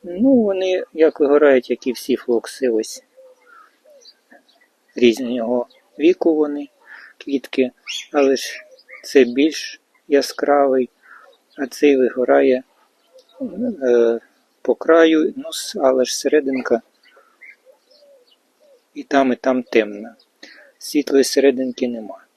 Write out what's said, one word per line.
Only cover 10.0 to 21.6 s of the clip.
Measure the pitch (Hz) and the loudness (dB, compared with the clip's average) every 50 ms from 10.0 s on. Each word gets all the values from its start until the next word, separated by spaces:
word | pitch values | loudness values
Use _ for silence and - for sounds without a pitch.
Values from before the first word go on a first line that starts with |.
| _ _ | _ _
яскравий, | 147 143 131 - - - - 139 143 143 139 139 131 131 127 - _ _ _ - - - - _ _ _ _ _ _ - | 0 0 0 -2 -6 -6 -2 0 2 2 2 2 2 0 -2 -4 _ _ _ -20 -20 -20 -20 _ _ _ _ _ _ -10
а | 139 | -10
цей | 123 - - - 147 139 | -10 -4 0 2 4 4
вигорає, | 131 127 117 - 131 123 127 139 139 139 135 127 127 - _ _ _ _ _ _ _ _ _ _ - _ _ _ - 277 233 - 196 240 247 208 156 | 4 2 0 0 -2 0 2 2 4 4 2 2 0 -2 _ _ _ _ _ _ _ _ _ _ -20 _ _ _ -12 -12 -12 -8 -6 -6 -6 -6 -4
е, | 135 123 120 120 117 117 117 113 _ _ _ _ _ _ _ _ | -2 0 2 4 4 2 0 -2 _ _ _ _ _ _ _ _
по | _ - 117 | _ -4 -4
краю, | _ - - 165 165 165 165 160 156 156 214 - | _ 2 2 4 6 6 4 4 2 0 -2 -6
ну, | 262 277 330 | -8 -14 -12
с-, | 320 - - - - 208 | -12 -12 -12 -10 -8 -2
але | 147 135 131 131 127 | 0 0 2 2 -2
ж | - - - | -2 -4 -6
серединка | - 143 - 151 143 135 135 131 123 - 123 117 _ _ _ _ _ _ _ _ _ _ _ _ - - - _ _ 523 _ _ _ _ 539 622 587 571 554 523 494 _ _ _ _ _ _ _ _ _ _ _ _ _ _ | -4 0 0 0 0 0 -6 -6 -2 -2 -2 -2 _ _ _ _ _ _ _ _ _ _ _ _ -20 -20 -20 _ _ _ _ _ _ _ _ _ _ _ _ _ _ _ _ _ _ _ _ _ _ _ _ _ _ _ _
і | 147 | -16
там, | 139 _ - 139 135 131 | -8 _ 0 2 2 2
і | 123 | -2
там | - - 135 131 127 | -2 -2 -2 -2 -2
темна. | 123 _ - 117 107 104 104 104 110 113 113 _ _ _ _ _ - - - - - _ _ _ | -4 _ 0 0 0 0 -6 -14 -14 -16 -20 _ _ _ _ _ -20 -20 -20 -20 -20 _ _ _
Світлої | - - - 147 139 - 143 139 131 | -18 -4 -4 -4 -2 2 2 2 2
серединки | - - 143 131 139 131 123 | 2 0 2 2 2 2 0